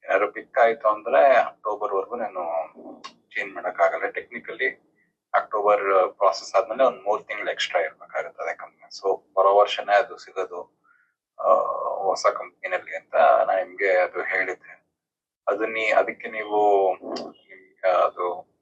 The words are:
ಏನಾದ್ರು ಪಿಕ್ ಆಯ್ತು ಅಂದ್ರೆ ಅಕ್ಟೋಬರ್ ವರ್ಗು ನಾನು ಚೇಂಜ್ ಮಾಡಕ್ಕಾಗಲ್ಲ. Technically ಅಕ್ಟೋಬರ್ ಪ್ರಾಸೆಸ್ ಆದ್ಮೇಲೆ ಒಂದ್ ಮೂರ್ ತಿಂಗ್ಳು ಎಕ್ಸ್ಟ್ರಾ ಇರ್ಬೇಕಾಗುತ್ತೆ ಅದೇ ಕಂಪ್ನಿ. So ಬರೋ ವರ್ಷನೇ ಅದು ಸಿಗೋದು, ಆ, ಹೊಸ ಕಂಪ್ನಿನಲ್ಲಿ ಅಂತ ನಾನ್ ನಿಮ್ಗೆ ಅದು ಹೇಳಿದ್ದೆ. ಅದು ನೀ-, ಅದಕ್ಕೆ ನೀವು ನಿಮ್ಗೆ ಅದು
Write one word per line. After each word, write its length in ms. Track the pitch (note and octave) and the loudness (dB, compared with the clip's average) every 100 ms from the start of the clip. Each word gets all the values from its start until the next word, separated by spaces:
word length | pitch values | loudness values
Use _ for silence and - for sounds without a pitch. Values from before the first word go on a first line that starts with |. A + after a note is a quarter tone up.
| - | 0
ಏನಾದ್ರು 260 | G2 G#2 | 0 0
ಪಿಕ್ 260 | A2 - - | -4 -6 2
ಆಯ್ತು 300 | A#2 A2+ G#2+ | 2 4 0
ಅಂದ್ರೆ 480 | G#2+ - C#3+ C#3+ B2 | -2 0 4 6 4
ಅಕ್ಟೋಬರ್ 560 | - - G#2+ G#2 G#2 | 2 -6 -8 -6 -4
ವರ್ಗು 220 | G2 F#2+ A#2 | -4 -4 -8
ನಾನು 260 | G#2+ F#2 E2+ E2 D#2+ - - - - _ _ | -8 -8 -6 -6 -6 -12 -20 -18 -20 _ _
ಚೇಂಜ್ 240 | - G2+ | -10 -8
ಮಾಡಕ್ಕಾಗಲ್ಲ. 500 | F#2+ - - - - | -8 -10 0 0 2
Technically 680 | - - G2+ A#2+ - A#2 - - _ _ _ _ _ | -6 -6 -12 -16 -14 -6 -6 -6 _ _ _ _ _
ಅಕ್ಟೋಬರ್ 800 | - - G#2 G#2 G#2 G2 F#2+ F2+ - | -2 0 -2 2 2 4 2 2 2
ಪ್ರಾಸೆಸ್ 380 | G2 - - G2+ | 0 0 -2 -2
ಆದ್ಮೇಲೆ 280 | F#2+ B2+ | -2 2
ಒಂದ್ 200 | C3 G#2 | 2 2
ಮೂರ್ 200 | G2 G#2+ | -2 -2
ತಿಂಗ್ಳು 280 | - G#2 G2 | -4 -8 -6
ಎಕ್ಸ್ಟ್ರಾ 300 | - - F2 | -4 -2 -2
ಇರ್ಬೇಕಾಗುತ್ತೆ 640 | - - - - - - | -4 -8 -10 -8 -8 -8
ಅದೇ 120 | E2 E2+ | -10 -8
ಕಂಪ್ನಿ. 460 | - _ - - | -14 _ -20 -8
So 320 | G2 F#2 _ | -4 -4 _
ಬರೋ 260 | F#2+ G2 G2+ | 2 4 6
ವರ್ಷನೇ 360 | G#2 - G2+ G2+ | 4 0 2 2
ಅದು 220 | F#2+ F2 | 2 -8
ಸಿಗೋದು, 680 | - - F2+ F2 - _ _ _ _ _ _ _ | -12 -8 -8 -10 -16 _ _ _ _ _ _ _
ಆ, 140 | F#2+ F#2+ - - - - | 2 2 2 -4 -6 -4
ಹೊಸ 220 | F#2+ - - - | -2 0 0 -2
ಕಂಪ್ನಿನಲ್ಲಿ 580 | - _ F#2 F2+ - - | -12 _ -6 -6 -6 -14
ಅಂತ 200 | _ - | _ 2
ನಾನ್ 520 | C#2 - G#2+ F#2+ F2+ | 4 4 2 0 -4
ನಿಮ್ಗೆ 360 | F2+ G2 F2+ | -4 0 2
ಅದು 160 | F2 F2+ | 0 -4
ಹೇಳಿದ್ದೆ. 680 | - F#2+ F2+ F2+ - - _ _ _ _ _ _ - | -6 -4 -4 -8 -14 -20 _ _ _ _ _ _ -6
ಅದು 180 | G#2 A2+ | -4 -4
ನೀ-, 260 | A2+ A2 | -2 0
ಅದಕ್ಕೆ 360 | A2 - A#2 A#2+ | 2 0 -6 -10
ನೀವು 600 | A2 G#2 G#2 G#2 G2+ F#2+ | -10 -4 2 4 4 2
ನಿಮ್ಗೆ 960 | F#2 - F2 - - _ - _ _ - F#2 - | 0 -6 -10 -12 -18 _ -20 _ _ 0 2 0
ಅದು 400 | - - - - _ | -2 -6 -6 -12 _